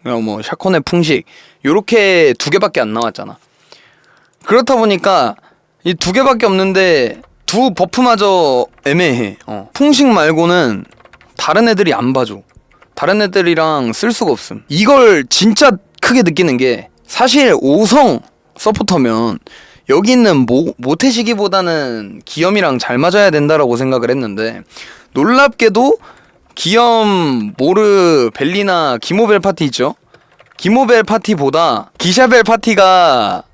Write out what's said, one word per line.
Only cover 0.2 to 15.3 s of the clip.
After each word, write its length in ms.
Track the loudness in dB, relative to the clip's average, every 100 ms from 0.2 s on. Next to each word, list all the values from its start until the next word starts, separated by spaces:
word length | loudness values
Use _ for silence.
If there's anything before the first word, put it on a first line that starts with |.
뭐 200 | -4 -8
샤콘의 420 | -10 -6 -2 -2
풍식, 400 | -2 -2 0 -2 -4 -20 -20 _
요렇게 720 | -2 -2 0 0 2 4 2 2
두 120 | -2
개밖에 300 | -2 -2 -4
안 120 | -4
나왔잖아. 460 | -4 -6 -6 -18 -20 _ _ _ -20 _ _ _ _ _ _
그렇다 320 | 0 0 2 0
보니까 580 | 0 0 0 0 0 -6 _ _ _ _
이 120 | -6
두 180 | -4 -2
개밖에 340 | 0 0 0 0
없는데 760 | 0 0 0 2 2 0 -6 -20 _ -6
두 260 | -2 -2
버프마저 920 | -2 -4 0 0 2 2 2 2 0 -4 _
애매해. 520 | -2 0 0 -2 -6 -10 -14
어. 220 | -14 -14
풍식 340 | -2 0 2 2
말고는 760 | 2 2 0 0 2 0 -4 -10 _ _ -20 _ -8
다른 320 | -2 0 2
애들이 240 | 2 0
안 200 | 0 -2
봐줘. 300 | -2 -4 -8 _ -20 _ _ _
다른 260 | -6 -2 0
애들이랑 680 | 0 0 0 0 0 -2 -4
쓸 200 | -4 -4
수가 180 | -2 -2
없음. 300 | -4 -6 -16 _
이걸 560 | -2 2 6 6 4
진짜 440 | 0